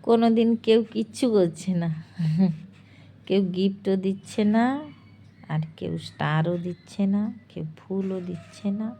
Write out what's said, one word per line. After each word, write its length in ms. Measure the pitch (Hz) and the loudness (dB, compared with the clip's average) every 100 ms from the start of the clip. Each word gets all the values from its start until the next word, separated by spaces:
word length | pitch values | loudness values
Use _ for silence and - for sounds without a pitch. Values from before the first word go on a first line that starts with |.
কোনো 240 | - 233 233 | 4 4 4
দিন 180 | 226 226 226 | 4 4 2
কেউ 240 | - 226 | 4 4
কিচ্ছু 460 | 220 214 220 - 254 | 4 -4 -6 0 2
করছে 400 | 214 175 160 - | 4 2 0 -4
না, 160 | 175 170 160 - - 160 156 190 160 - - - - - - - | -2 -2 -4 -10 -4 0 2 2 0 -12 -20 -20 -20 -20 -20 0
কেউ 160 | 190 | 0
গিফটও 520 | 185 180 196 196 - 190 | 2 0 0 -2 -2 -2
দিচ্ছে 460 | 190 190 - - | -2 -4 -8 0
না, 200 | 208 220 240 277 302 - - - - - - | 2 4 2 -2 -8 -18 -20 -20 -20 -20 -6
আর 120 | 156 156 - | -4 -4 -8
কেউ 220 | 175 165 | -8 -6
স্টারও 560 | - - 147 156 160 175 | -10 -4 -2 0 0 -2
দিচ্ছে 460 | 175 175 - - 196 | -6 -10 -14 -4 -2
না, 160 | 202 214 247 - | 0 -4 -8 -16
কেউ 160 | - 160 156 | -12 -12 -12
ফুলও 420 | - 190 190 190 | -8 -6 -4 -6
দিচ্ছে 500 | 180 170 165 - 202 | -8 -12 -14 -8 -6
না। 180 | 202 220 254 | -4 -6 -10